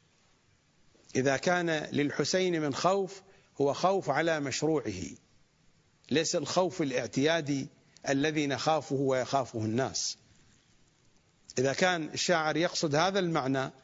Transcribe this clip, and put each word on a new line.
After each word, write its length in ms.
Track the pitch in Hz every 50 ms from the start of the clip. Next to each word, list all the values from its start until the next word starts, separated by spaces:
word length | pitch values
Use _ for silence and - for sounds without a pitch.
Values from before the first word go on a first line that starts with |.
| _ _ _ _ _ _ _ _ _ _ _ _ _ _ _ _ _ _ - _ _ - -
إذا 220 | 131 127 139 135 131
كان 320 | - 185 175 175 170 170
للحسين 920 | 160 151 151 - - 131 147 143 - - 151 - - 185 185 185 170 160
من 120 | 151 147 131
خوف، 480 | - - 175 190 196 196 175 - - - - - - _ _ _ -
هو 120 | 139 139 135
خوف 360 | - - 180 196 190 - 147
على 300 | 135 143 165 165 160 151
مشروعه، 640 | 143 135 123 - 147 151 160 143 117 110 98 92 87 73 - - _ _ _ _ _ _ _ _ _ _ _ _ _ _ _ _ _ -
ليس 240 | 120 151 160 151 -
الخوف 460 | 175 143 131 - 175 190 175 - -
الاعتيادي 840 | 160 139 123 127 127 107 - 135 135 156 165 165 156 135 143 135 135 151 - - _ _ _ - - -
الذي 380 | 139 135 143 156 151 156 147 139
نخافه 480 | 135 120 - 156 160 156 - - 143
ويخافه 640 | 135 139 135 131 131 123 - - 139 127 - - 117
الناس. 580 | 107 110 110 123 131 110 - - - - - - _ _ _ - - _ _ _ _ _ _ _ _ _ _ _ _ _ _ _ _ _ _ _ _ - - -
إذا 160 | 127 139 131
كان 360 | - 185 185 180 170 151 151 -
الشاعر 440 | 131 - - 180 160 160 156 151 151
يقصد 380 | 170 170 - - - 156 139
هذا 240 | 151 170 190 196 202
المعنى 520 | 185 170 160 156 127 131 135 135 131 - - -